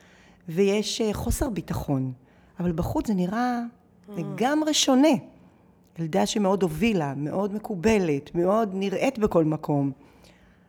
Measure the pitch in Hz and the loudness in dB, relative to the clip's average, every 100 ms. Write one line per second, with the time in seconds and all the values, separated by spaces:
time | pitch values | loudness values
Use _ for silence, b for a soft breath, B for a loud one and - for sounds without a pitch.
0 | b b b b - 165 196 208 202 - | b b b b -8 0 2 2 -2 -2
1 | 220 202 240 - 294 180 - - 160 139 | -2 -2 -4 -2 -2 -4 -6 -6 -2 -2
2 | 131 127 b b b b 175 165 - 311 | -2 -8 b b b b -4 -2 -2 -2
3 | 277 196 180 220 247 240 233 - _ _ | -2 0 0 0 -2 -4 -6 -12 _ _
4 | - 202 151 - 233 302 311 294 - 254 | -16 -10 -8 -2 0 0 0 0 4 6
5 | 302 226 - - b b b b _ - | 6 4 -2 -20 b b b b _ -10
6 | 165 185 202 226 196 196 185 156 233 202 | -4 0 0 0 2 2 0 0 0 0
7 | 143 135 147 185 202 208 - 196 214 220 | -2 -4 -4 -2 -4 -4 -8 -2 2 2
8 | 175 143 - 165 175 214 226 190 196 - | 2 0 -2 0 2 2 0 -2 -4 0
9 | 220 262 208 175 156 156 - 147 139 135 | -2 0 2 4 2 0 0 0 0 -4
10 | b b b b b b | b b b b b b